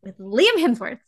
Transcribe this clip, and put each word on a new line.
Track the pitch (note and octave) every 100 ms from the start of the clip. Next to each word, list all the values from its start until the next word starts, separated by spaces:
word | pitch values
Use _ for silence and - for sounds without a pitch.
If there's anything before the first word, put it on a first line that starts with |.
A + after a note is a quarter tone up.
with | - F#3
Liam | G3 G#3 G4 A4+
Hemsworth. | D#4+ A3+ - B3